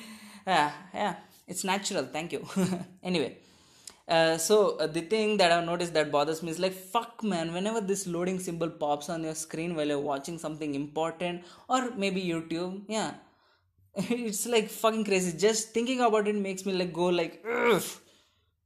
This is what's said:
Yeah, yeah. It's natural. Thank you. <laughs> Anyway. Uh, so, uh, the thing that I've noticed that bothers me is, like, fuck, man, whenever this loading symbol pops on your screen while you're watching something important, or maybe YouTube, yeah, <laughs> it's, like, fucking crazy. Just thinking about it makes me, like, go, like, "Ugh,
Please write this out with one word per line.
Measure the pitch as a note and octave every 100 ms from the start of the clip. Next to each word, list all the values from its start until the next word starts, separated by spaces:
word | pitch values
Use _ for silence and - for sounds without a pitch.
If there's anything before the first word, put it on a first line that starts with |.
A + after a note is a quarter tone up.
| - G#3+ - G3+
Yeah, | - F3 D3 D3 -
yeah. | - G#3 E3+ - - -
It's | F3+
natural. | F#3+ G3 G3+ F#3+ C3
Thank | D3 E3
you. | C#3 - G3 F#3
<laughs> | F3+ - -
Anyway. | F#3 F3+ A#2 - - _ _ - - - -
Uh, | E3 E3 E3
so, | - G#3+ F#3+ -
uh, | D#3
the | D#3+
thing | E3 A3 G#3+ G#3+
that | F3
I've | E3+ E3+
noticed | F3 F3
that | D#3 D3+
bothers | C#3+ D3 D#3+
me | F3
is, | D#3+
like, | F#3
fuck, | F#3 - A#3+ A3+ -
man, | A3 F3 E3
whenever | E3+ G3+ A3+
this | F#3+ G3 F3
loading | E3+ F3+ F#3
symbol | F3+ E3 E3+
pops | D#3+ D3+ D3 -
on | E3
your | D#3+
screen | D#3 - D#3+ E3+
while | E3 D3+
you're | D3
watching | D3 C#3 C#3 E3
something | D#3+ D#3 D#3
important, | C#3 D3 D3 D#3+ D#3+ F3+ F3 - - -
or | B3+ B3
maybe | G3+ G3 F#3
YouTube, | F#3 E3 D#3+ E3 F3+ F#3+ G3+
yeah, | A3 E3 - - _ _ _
<laughs> | _ _ _
it's, | - F#3+ A#3+ A#3 G#3 A#3
like, | A#3 A3
fucking | - A3+ A3
crazy. | G3+ G3 F3+ D#3+
Just | G3+ A3 -
thinking | A3+ A#3 B3+
about | A#3+ G#3+ G#3
it | G#3
makes | G3 F#3+
me, | G3
like, | F#3 F3+
go, | E3 F3+
like, | F3 E3+ - G#3+
"Ugh, | A#3+ A#3+ G3 - - - _ _ _ _ _